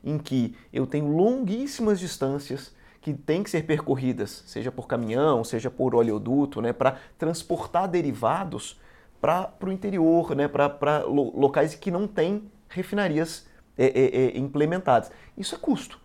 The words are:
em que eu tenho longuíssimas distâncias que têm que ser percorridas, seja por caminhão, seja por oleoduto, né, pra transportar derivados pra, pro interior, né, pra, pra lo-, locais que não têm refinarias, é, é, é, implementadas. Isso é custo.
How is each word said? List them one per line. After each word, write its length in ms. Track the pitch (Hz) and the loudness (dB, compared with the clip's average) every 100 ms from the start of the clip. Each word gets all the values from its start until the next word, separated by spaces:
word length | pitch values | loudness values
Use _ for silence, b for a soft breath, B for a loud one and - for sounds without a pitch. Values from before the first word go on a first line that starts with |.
em 160 | - 151 | -4 -6
que 360 | 156 131 113 B B | -2 0 0 B B
eu 140 | 131 | -4
tenho 220 | 131 147 147 | -2 -2 0
longuíssimas 920 | 156 208 262 202 226 277 - 220 196 | 4 4 2 -2 -4 -6 -2 0 0
distâncias 760 | 180 - 135 139 139 135 - b b b | -2 -4 -2 -2 -6 -10 -10 b b b
que 120 | - | -8
têm 300 | 139 - 165 | -6 -2 -2
que 60 | 202 | 0
ser 160 | 165 | -4
percorridas, 760 | 156 147 - 131 127 113 101 - | 0 -2 0 0 0 -2 -6 -8
seja 260 | - 113 120 | -12 -8 -6
por 160 | 127 - | -8 -4
caminhão, 560 | 120 113 120 156 123 | -4 -2 2 4 2
seja 260 | 113 113 123 | 0 -4 -4
por 240 | - 131 | -2 2
oleoduto, 680 | 120 113 107 107 139 139 110 | 4 2 0 0 2 2 -2
né, 100 | 117 | -4
pra 260 | 117 131 139 B - | 0 -2 -2 B -4
transportar 720 | 160 165 - 170 - 170 190 | -4 -4 -6 -6 -2 -2 0
derivados 920 | 175 143 107 113 165 190 - - - b b b _ | 0 -2 0 0 0 -4 -8 -12 -16 b b b _
pra, 240 | - 175 | 0 0
pro 280 | 190 - 190 | -2 -6 -6
interior, 640 | 190 202 190 160 170 170 | -4 -4 2 6 4 4
né, 120 | 143 143 | 0 0
pra, 220 | 147 143 | 2 2
pra 340 | - 143 151 | 2 0 2
lo-, 340 | - 143 123 - | 2 0 0 2
locais 380 | 139 147 156 | 4 4 0
que 160 | - 196 | -2 -4
não 160 | 175 208 | -2 -2
têm 360 | - 170 208 214 _ _ | 0 0 -2 -8 _ _
refinarias, 800 | 180 185 202 190 151 165 - b b _ - | -8 -4 -2 0 0 -2 -6 b b _ 2
é, 80 | |
é, 400 | 131 127 131 123 | 2 6 4 4
é, 120 | 131 - | 2 0
implementadas. 760 | 139 143 151 180 170 120 - B B - | -4 0 0 0 2 2 2 B B -10
Isso 180 | 196 | -10
é 20 | - | -4
custo. 420 | - 247 - - | 0 -2 -2 -18